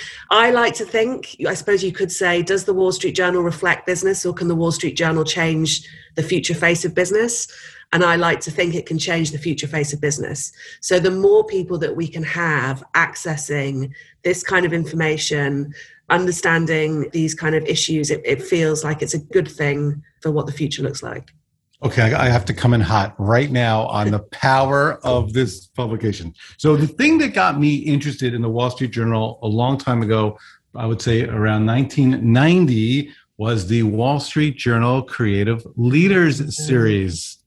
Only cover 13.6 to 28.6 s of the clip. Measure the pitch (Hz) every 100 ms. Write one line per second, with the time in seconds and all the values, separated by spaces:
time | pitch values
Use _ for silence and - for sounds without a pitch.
13.6 | 139 135 135 - - _ 175 180 - 185
14.6 | 175 170 151 160 156 151 - 151 139 143
15.6 | 143 - - - - 175 180 175 180 165
16.6 | 160 160 156 156 135 170 160 156 160 156
17.6 | 156 156 - 156 147 151 120 131 - 170
18.6 | 156 151 151 151 139 156 - 190 - -
19.6 | 143 143 147 147 - _ 156 151 151 139
20.6 | 143 - 139 - - - - _ _ _
21.6 | _ _ 127 120 110 139 127 120 - 101
22.6 | 120 120 98 107 98 - 101 120 143 127
23.6 | 117 110 110 104 104 104 - - 135 135
24.6 | 135 139 151 151 127 123 107 120 120 -
25.6 | - - 117 110 110 98 82 - - -
26.6 | 151 143 151 - 294 320 269 196 185 143
27.6 | 147 147 156 139 147 123 127 117 117 117